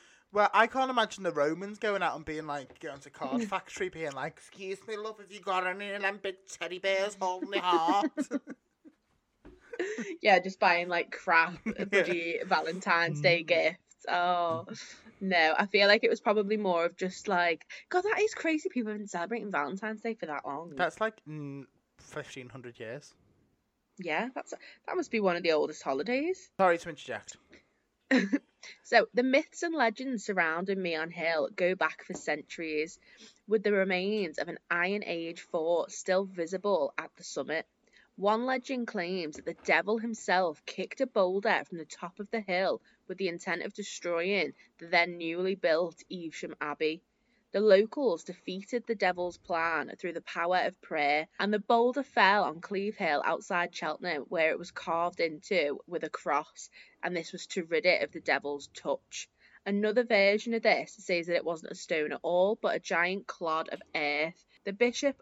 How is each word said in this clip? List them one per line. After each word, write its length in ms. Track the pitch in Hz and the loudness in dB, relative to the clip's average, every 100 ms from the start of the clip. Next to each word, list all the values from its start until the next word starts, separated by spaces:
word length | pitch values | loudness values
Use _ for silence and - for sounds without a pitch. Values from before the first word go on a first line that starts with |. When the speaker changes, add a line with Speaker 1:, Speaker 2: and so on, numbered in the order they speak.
| - _ _ | -20 _ _
Speaker 1:
Well, 160 | 202 202 | 2 4
I 120 | 196 233 | 6 4
can't 240 | 262 262 | 4 2
imagine 320 | 247 214 - | 2 0 -2
the 100 | 185 | -2
Romans 460 | 151 143 160 202 208 | 2 0 0 -6 -4
going 240 | 214 196 | -2 0
out 140 | 170 139 | -2 -2
and 80 | |
being 220 | 160 156 156 | -6 -8 -6
like, 340 | 143 127 - | -8 -10 -14
going 200 | 156 139 | -14 -14
to 100 | - | -16
card 340 | - 262 254 | -10 -4 -2
Speaker 2:
<laughs> 40 | 214 | -2
Speaker 1:
factory, 420 | 190 - - 185 | -4 -6 -6 -6
being 220 | 160 156 | -4 -6
like, 260 | 135 151 - | -4 -6 -8
"Excuse 480 | - - 190 190 226 | -20 -14 -10 -10 -10
me, 100 | 208 | -8
love, 220 | 214 220 | -8 -12
have 100 | 190 | -16
you 100 | 202 | -8
got 260 | 185 185 185 | -2 0 0
any 240 | 190 202 | -2 -6
of 100 | 202 | -2
them 180 | 196 202 | -2 -2
big 140 | 196 190 - | -6 -8 -14
teddy 300 | - 170 180 | -10 -8 -2
bears 380 | 196 190 202 196 | 0 2 0 0
holding 320 | 185 185 196 | -2 -2 -2
my 80 | 196 | 0
heart?" 520 | 180 175 165 196 302 - | 4 4 6 4 2 -2
<laughs> 20 | - - - - _ _ 311 _ _ _ _ _ - - - 466 381 427 403 339 | -4 -6 -8 -16 _ _ -20 _ _ _ _ _ -20 -20 -12 -6 -6 -4 -6 0
Speaker 2:
Yeah, 160 | 208 185 | 4 4
just 220 | 185 - | 4 2
buying, 280 | 190 175 175 | 2 4 0
like, 220 | 170 - | -2 -4
crap 480 | - - 165 165 170 | -6 4 4 4 0
Speaker 1:
<laughs> 60 | 226 | -8
Yeah. 180 | - | -6
Speaker 2:
bloody 540 | 202 196 170 175 170 165 185 | 2 2 2 0 -2 -4 0
Valentine's 720 | 165 160 180 196 170 170 147 | 0 0 -4 2 2 2 2
Day 220 | 175 170 | 4 4
Speaker 1:
Mm. 40 | 165 | 4
Speaker 2:
gifts. 580 | 165 160 175 _ _ - | 4 4 -2 _ _ -2
Oh, 580 | 175 175 175 170 165 190 226 - - - - | 0 2 2 0 -2 -6 -12 -14 -18 -20 -8
no, 340 | 196 180 160 156 | 2 4 6 4
I 80 | 202 | 4
feel 220 | 202 202 | 6 6
like 160 | 214 | 6
it 60 | 226 | 4
was 100 | 233 | 2
probably 360 | - 208 202 214 | 2 2 0 0
more 280 | 202 170 | 2 2
of 120 | 170 180 | 0 -2
just, 300 | 185 - - | -6 -6 0
like, 400 | 180 175 165 - - - | 2 2 0 -6 -20 -2
God, 140 | 359 | 0
that 180 | 392 415 | 2 2
is 140 | 427 | 0
crazy. 340 | - 330 311 370 | 0 0 0 -2
People 240 | 254 214 | -2 -4
have 60 | 214 | -6
been 100 | 208 | -6
celebrating 420 | 175 208 233 208 | -6 -4 -6 -4
Valentine's 500 | 175 147 190 220 214 | -2 -2 -4 -6 -6
Day 140 | 233 | -6
for 120 | 220 165 | -6 -6
that 200 | 143 - | -6 -6
long. 280 | 143 175 143 | -8 -8 -2
Speaker 1:
That's, 240 | 175 - | -2 0
like, 200 | 220 220 - | -4 -4 -12
mm, 360 | 151 143 139 131 _ _ _ | -10 -10 -12 -16 _ _ _
fifteen 520 | - 151 139 135 123 | -14 -12 -12 -14 -14
hundred 280 | 131 123 117 | -16 -16 -12
years. 360 | 110 139 - _ _ _ _ _ _ _ _ - | -12 -12 -14 _ _ _ _ _ _ _ _ -12
Speaker 2:
Yeah, 300 | 175 156 240 | -4 -2 -4
that's, 220 | - - - - - - | -8 -12 -14 -16 -16 -6
that 100 | 359 | -4
must 140 | 302 | -2
be 80 | 226 | 0
one 160 | 190 | 2
of 80 | 175 | 2
the 100 | 170 | 2
oldest 300 | 151 147 156 | 2 2 -2
holidays. 680 | 151 135 190 254 320 370 - - | -4 -2 -2 -2 -2 -4 -8 2
Speaker 1:
Sorry 220 | 190 170 | 4 4
to 100 | 175 | -2
interject. 480 | 147 - 107 - - _ - _ _ _ _ _ | -12 -8 -10 -10 -20 _ -20 _ _ _ _ _
Speaker 2:
<laughs> 60 | 262 196 262 - _ - - | 2 2 -2 -4 _ -20 -20
So, 260 | - 233 180 | 4 4 6
the 100 | 220 | 2
myths 400 | 254 269 - - | 2 2 0 -4
and 120 | 339 | -4
legends 500 | 320 226 214 269 233 | 2 0 0 -6 -6
surrounding 560 | - 185 165 165 190 190 | -2 0 0 0 -2 -2
Meon 300 | 175 160 165 | -2 -2 -4
Hill 380 | 170 165 160 - | -4 -2 0 -2
go 200 | - 180 | 0 0
back 300 | 185 156 - | 2 -2 -2
for 100 | - | -12
centuries, 840 | - - 151 - - 160 151 160 - _ - - _ - | -8 -4 -6 -6 -10 -4 -4 -4 -8 _ -20 -20 _ -2
with 160 | 214 | 0
the 100 | 208 | 2
remains 640 | 202 190 185 190 214 175 170 | 2 2 0 0 -2 -2 -4
of 100 | 175 | -6
an 100 | 165 - | -8 -4
Iron 320 | 175 180 208 | -2 0 -2
Age 360 | - 170 165 170 | -4 -6 -6 -10
fort 520 | - 170 160 170 - | -6 -2 2 0 0
still 320 | - - 185 | -4 0 0
visible 720 | 196 185 165 185 202 180 139 - | 0 -4 -4 -2 0 2 0 -4
at 120 | 165 - | -8 -14
the 80 | |
summit. 420 | - - 131 156 - _ _ _ _ - | -10 -8 -4 -4 -6 _ _ _ _ -2
One 300 | 196 220 254 | 2 2 0
legend 400 | 262 254 254 233 | -2 -4 -4 -4
claims 500 | 208 170 185 156 147 | -4 -2 -4 -4 -8
that 80 | |
the 120 | - 165 | -10 -4
devil 340 | - 165 185 226 | 2 2 2 -2
himself 680 | 233 220 - 185 180 151 - | -2 -6 0 2 2 -2 -10
kicked 340 | - - - | -8 -8 -4
a 60 | 262 | -2
boulder 580 | 220 185 190 214 175 - | 2 2 2 2 0 -2
from 120 | 170 | -10
the 60 | |
top 360 | 156 - 175 - | -10 -12 -12 -12
of 100 | 202 | -8
the 100 | 226 | -6
hill 400 | 196 180 185 - - _ - | -2 0 0 -2 -6 _ -14
with 100 | 185 | -6
the 100 | 190 | -4
intent 340 | 170 190 170 | -4 -4 -4
of 120 | - | -6
destroying 800 | 208 202 - 175 170 180 202 151 - _ _ | -10 -12 -8 -4 -2 0 0 0 -6 _ _
the 80 | 170 | 0
then 320 | 175 175 175 | 2 2 -2
newly 360 | 165 170 185 190 | -4 -2 -2 0
built 460 | 175 160 170 - - | 2 2 0 -4 -12
Evesham 440 | 185 165 - 165 165 | -10 -10 -10 -12 -6
Abbey. 420 | 151 143 156 165 _ _ _ _ _ | -6 -2 -2 -2 _ _ _ _ _
The 80 | 196 | 2
locals 640 | 214 196 214 - 262 165 | 8 8 6 0 0 0
defeated 600 | - 180 - 185 196 240 - | -4 -12 -8 -8 -4 -4 -4
the 80 | 208 | 0
devil's 400 | 190 180 175 - | 0 0 -4 -6
plan 560 | - 170 165 160 131 - | -4 0 0 0 -4 -6
through 160 | 180 | -8
the 60 | 165 | -8
power 360 | - 175 170 180 | -8 -4 0 2
of 160 | 151 190 | 0 -4
prayer, 480 | - 160 143 147 156 - | -6 0 2 2 0 -2
and 140 | 202 | -2
the 60 | 208 | 0
boulder 420 | - 233 240 285 | 2 4 4 0
fell 420 | 269 - 190 208 | -2 4 6 6
on 160 | 156 160 | 2 -2
Cleve 360 | - 196 202 214 | -6 -4 -4 -2
Hill 260 | 175 143 | 0 0
outside 480 | - 165 - 180 175 | 0 -2 -2 -2 -2
Cheltenham, 500 | - 160 - 180 147 - | -4 -6 -4 -4 -6 -4
where 220 | 170 160 | 0 2
it 80 | - | 0
was 140 | 180 | -6
carved 480 | - - 170 175 180 | -10 -2 0 0 0
into 600 | 165 151 - 185 147 135 - | -4 -4 -2 0 0 -2 -6
with 160 | 170 | -6
a 80 | 156 | -6
cross, 580 | - 170 143 156 - - - - _ | -6 -2 -2 -2 -12 -20 -20 -20 _
and 140 | 175 175 | -4 -4
this 160 | - | -6
was 140 | 180 - | -10 -6
to 140 | 196 | -6
rid 220 | 165 165 180 | 0 2 4
it 160 | 175 | 4
of 80 | - | 0
the 80 | 170 | -4
devil's 480 | - 139 143 143 - | -2 -2 -2 -8 -10
touch. 540 | - 160 - _ - - _ _ - - | -8 -4 -4 _ -14 -14 _ _ -10 -2
Another 360 | 202 214 214 | 0 2 2
version 480 | 233 208 196 214 233 | 4 6 6 4 0
of 80 | 226 | 2
this 300 | 220 151 147 - | 4 2 0 -10
says 280 | - 175 170 | -2 -2 2
that 80 | 170 | 0
it 80 | |
wasn't 280 | 160 165 - | 0 -6 -8
a 40 | 190 | -12
stone 360 | - 160 151 | -2 -2 0
at 80 | 139 | -2
all, 340 | 160 175 190 233 | 0 4 4 2
but 140 | 196 | 0
a 60 | 175 | -2
giant 460 | - 170 175 196 - | 0 0 2 -2 -8
clod 400 | - 165 160 160 | -6 -2 -2 -4
of 100 | - - | -10 -8
earth. 500 | 170 147 147 160 - _ _ | -4 -2 0 -2 -6 _ _
The 80 | 202 | -10
Bishop 440 | 196 240 - 285 269 | 0 2 2 -2 -2